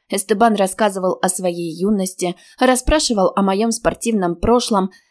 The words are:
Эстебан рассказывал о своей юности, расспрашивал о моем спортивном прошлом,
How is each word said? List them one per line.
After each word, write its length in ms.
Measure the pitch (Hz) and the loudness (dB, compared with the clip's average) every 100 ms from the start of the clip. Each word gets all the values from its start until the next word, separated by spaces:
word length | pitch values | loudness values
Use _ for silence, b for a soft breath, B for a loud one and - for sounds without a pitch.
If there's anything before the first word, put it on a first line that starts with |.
| - | -6
Эстебан 440 | 196 - 208 233 | -6 -2 2 4
рассказывал 640 | 202 190 - 214 190 185 - | 4 0 0 -2 0 -2 0
о 60 | 185 | -2
своей 420 | - 185 175 170 | -2 -4 -4 -6
юности, 640 | 160 196 208 185 - 180 175 B - | -4 -2 0 -2 -4 -6 -6 B 0
расспрашивал 720 | 254 247 - 302 - 214 185 | 2 2 2 0 0 0 0
о 80 | - | 2
моем 300 | 196 196 233 | 0 0 -2
спортивном 640 | 220 226 - 233 220 180 170 | -2 -2 -2 -2 0 -2 0
прошлом, 540 | 220 240 240 208 196 b b | 2 2 2 -2 -2 b b